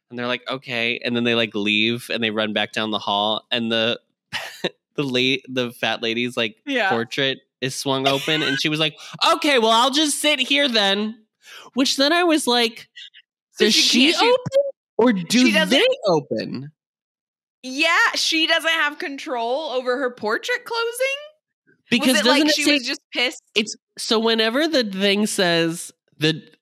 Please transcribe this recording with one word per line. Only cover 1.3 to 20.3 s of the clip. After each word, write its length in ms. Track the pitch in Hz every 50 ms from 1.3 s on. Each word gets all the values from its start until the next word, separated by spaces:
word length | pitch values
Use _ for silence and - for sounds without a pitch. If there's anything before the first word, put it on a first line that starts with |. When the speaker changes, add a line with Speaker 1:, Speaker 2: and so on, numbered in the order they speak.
| 117
Speaker 1:
like, 200 | 117 117 104 -
leave, 560 | 107 101 107 107 107 110 117 117 120 - - -
and 100 | 117 113
they 80 | 110
run 220 | 104 110 110 107 104
back 200 | 104 104 - -
down 180 | 117 110 110
the 80 | 107 101
hall. 480 | - 110 101 101 104 107 107 - - _
And 220 | 123 120 113 113 117
the, 260 | 113 110 117 117 - _ _ _ _ _ _ -
<laughs> 300 | - - - - - - - - _ _ _ _
the 80 | - 147
la-, 380 | 135 123 127 127 131 135 127 - -
the 240 | 127 127 123 120 117
fat 300 | - 131 113 113 104 117
lady's, 340 | 113 113 120 123 123 123
like, 200 | 127 117 107 - _ _
Speaker 2:
Yeah. 240 | 285 269 247 208 190
Speaker 1:
portrait 480 | 190 113 117 - - 151 135 135 127 - - _ _ _ 127
is 120 | 131 -
swung 320 | - - 139 135 131 135
open, 360 | 139 139 135 139 160 156 156 147
and 180 | 135 139 135
she 80 | - 156
was 100 | 151 151
like, 200 | 156 156 156 - - - - - - 302 339
"Okay, 260 | 320 311 294 277 240
well, 120 | 220 220
I'll 200 | 226 226 247 269
just 300 | 254 302 320 294 - -
sit 180 | - 294 302 262
here 300 | 254 240 277 285 285 269
then." 480 | 226 214 202 196 196 208 214 214 220 - _ _ _ _ _ - - - - - -
Which 240 | 240 277 - -
then 160 | 269 269 294 330
I 120 | 349 359
was 220 | 339 302 302 -
like, 420 | 254 240 240 233 226 233 - - - _ - - - - - - _ _ _ _ _ _
Speaker 2:
So 120 | - 214
Speaker 1:
"Does 80 | 214 214
Speaker 2:
she 80 | - -
Speaker 1:
she 300 | - - 240 262 311 349
Speaker 2:
can't, 40 | 339
she, 60 | 415 480
Speaker 1:
open, 340 | 494 508 494 - 539 554 571 554 - _ _ _ _ -
or 140 | 220 254 214
do 240 | 185 170 160 185 247 254
Speaker 2:
she 60 | 254 -
doesn't 180 | 311 311 185
Speaker 1:
they 160 | 247 294 440 523 508 - -
open?" 680 | - 170 151 - - - 107 - 101 - 120 139 151 - _ _ _ _ _ _ _ _ _ _ _ _ _ _ _ _ _ -
Speaker 2:
Yeah, 500 | 254 262 285 320 330 339 392 453 - -
she 320 | - - - 330 320 330
doesn't 240 | 320 330 330 302 320
have 280 | 320 330 302 294 294 285
control 720 | 349 359 277 269 - 311 262 233 226 233 254 294 320 285
over 260 | 247 254 247 254 247 277
her 120 | 277 247 240
portrait 500 | - 226 208